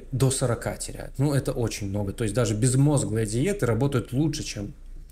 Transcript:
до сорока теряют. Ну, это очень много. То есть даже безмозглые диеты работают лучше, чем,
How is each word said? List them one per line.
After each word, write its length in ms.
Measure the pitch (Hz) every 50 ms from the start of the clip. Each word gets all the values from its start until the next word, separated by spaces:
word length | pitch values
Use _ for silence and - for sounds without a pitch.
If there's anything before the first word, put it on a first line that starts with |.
| - -
до 200 | - 120 135 131
сорока 460 | - - 135 120 117 110 - 107 -
теряют. 380 | - - - 110 - - - - -
Ну, 140 | 135 151 139
это 200 | 127 - 143 -
очень 360 | 127 117 107 - - 104 98
много. 240 | 95 104 104 95 92
То 120 | - 117
есть 100 | 107 98
даже 200 | 127 120 107 110
безмозглые 720 | 107 120 127 120 135 139 147 151 127 104 98 107 113 113
диеты 400 | 101 107 117 143 196 202 - 131
работают 460 | 117 113 110 139 143 135 120 - - 120
лучше, 300 | 127 160 160 143 139 -
чем, 320 | - - 104 104 117 - - - - - - - -